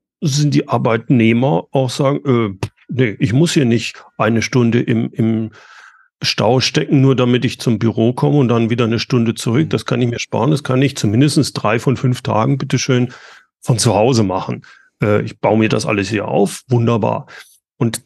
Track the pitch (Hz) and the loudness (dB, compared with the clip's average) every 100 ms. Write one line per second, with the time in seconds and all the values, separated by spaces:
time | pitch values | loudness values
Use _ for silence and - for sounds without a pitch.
0 | _ _ 165 139 147 139 - 120 127 117 | _ _ -4 0 0 0 0 -2 0 -2
1 | 117 131 113 113 135 165 - 139 131 - | 2 2 4 2 2 0 -2 -2 -2 0
2 | 139 143 143 120 110 95 - - _ 127 | -2 0 0 0 0 -4 -10 -12 _ -2
3 | 127 95 - 127 170 170 127 117 - - | -2 0 -2 2 2 2 2 0 -2 -12
4 | - - 110 113 107 127 117 117 131 113 | -20 -4 0 0 0 0 0 0 0 -2
5 | 127 - 113 113 110 - - - - _ | -2 -2 -2 -2 -6 -12 -20 -20 -20 _
6 | _ _ - - 104 127 - 156 - 143 | _ _ -6 0 2 2 2 -2 0 4
7 | 135 127 123 123 120 - - 107 113 101 | 4 4 2 2 0 -4 -2 0 0 0
8 | 113 127 147 147 123 117 113 117 113 113 | 0 2 2 2 2 2 0 0 0 -2
9 | - 123 113 110 - 117 160 120 - 120 | 0 0 0 -2 -2 0 0 -2 -4 -2
10 | 123 117 - 110 123 147 - 127 139 - | -2 -4 -6 -2 0 0 -2 0 0 -2
11 | 110 110 147 156 123 - 104 117 143 120 | -2 2 2 2 -2 -2 -2 0 0 0
12 | 131 123 - 107 123 139 139 127 - 127 | 0 -2 -2 0 0 -2 -2 -4 0 0
13 | 123 - - - _ _ - 117 117 98 | 0 -6 -20 -20 _ _ -4 0 2 2
14 | 113 120 98 92 - 123 - - _ _ | 2 2 0 -2 -6 -10 -12 -20 _ _
15 | 107 104 113 - 110 110 110 113 117 104 | 0 0 -2 -4 0 2 2 0 -2 -2
16 | 98 110 107 131 196 - - 120 117 117 | -2 -4 -2 -2 -2 -4 -2 0 2 0
17 | 113 113 - - - _ _ _ 120 110 | 0 -4 -8 -20 -20 _ _ _ -4 -4